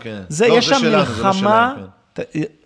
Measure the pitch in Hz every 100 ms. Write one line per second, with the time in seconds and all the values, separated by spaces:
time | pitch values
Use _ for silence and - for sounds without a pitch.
0 | 113 104 92 156 233 233 240 277 226 214
1 | 131 107 190 190 202 220 240 269 190 -
2 | _ - - 156 151 _